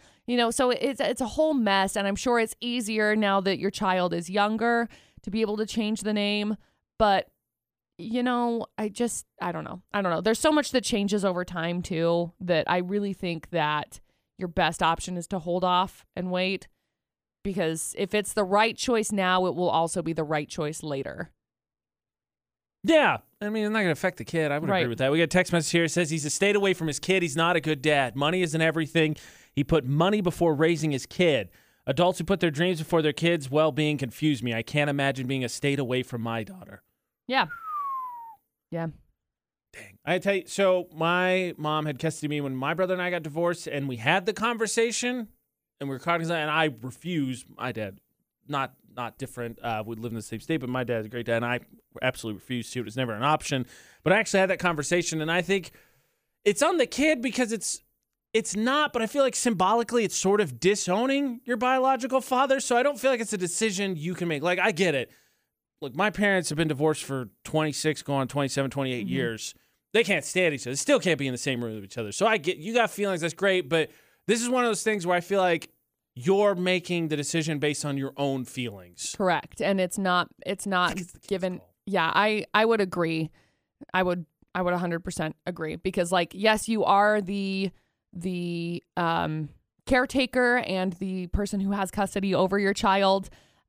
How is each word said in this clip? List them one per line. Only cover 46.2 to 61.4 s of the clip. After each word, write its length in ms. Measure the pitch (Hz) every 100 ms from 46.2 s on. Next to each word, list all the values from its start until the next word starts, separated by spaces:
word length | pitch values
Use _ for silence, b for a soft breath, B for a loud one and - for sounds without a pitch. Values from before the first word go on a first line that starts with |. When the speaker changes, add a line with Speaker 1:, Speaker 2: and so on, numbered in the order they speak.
| 165 170
Speaker 2:
and 120 | 151
I 140 | 151 160 113
refused. 640 | 120 - 165 175 135 123 - -
My 140 | 127
dad, 300 | 110 104 95 _ _ _ _ -
not, 260 | 143 131 - _ -
not 200 | 120 -
different. 400 | 131 - 117 117
Uh, 220 | 117 110 107
we 80 |
lived 120 | 110 117
in 20 | 113
the 60 |
same 180 | 107 113
state, 160 | - 160
but 100 | 131
my 140 | 127
dad's 220 | 120 117 107
a 20 |
great 180 | 120 117
dad, 100 | 117
and 80 | 117
I 140 | 123 - - _ -
absolutely 360 | 127 - 113 101
refused 340 | - 123 113
to. 80 | 127
It 40 |
was 120 | 101 113
never 160 | 127
an 100 | 107
option. 440 | 135 151 - 139 123 B B B
But 100 | -
I 60 | 196
actually 220 | 214 196
had 100 | 190
that 80 | 185
conversation, 640 | 180 160 143 175 165 160
and 100 | 156
I 100 | 170
think 300 | 170 196 165 b b b b b _ _
it's 180 | 208 202
on 160 | 302 359
the 80 | 254
kid 360 | - 302 302
because 300 | 247 220 240
it's, 300 | 220 - - - _ _ _ _
it's 240 | 220 220 202
not, 360 | 226 285 294
but 100 | 247
I 40 | 220
feel 160 | 285
like 140 | 269 -
symbolically 640 | 247 196 185 226 240 240
it's 120 | 208 -
sort 240 | 190 202
of 180 | 190 120
disowning 840 | 175 202 - 190 254 277 285 233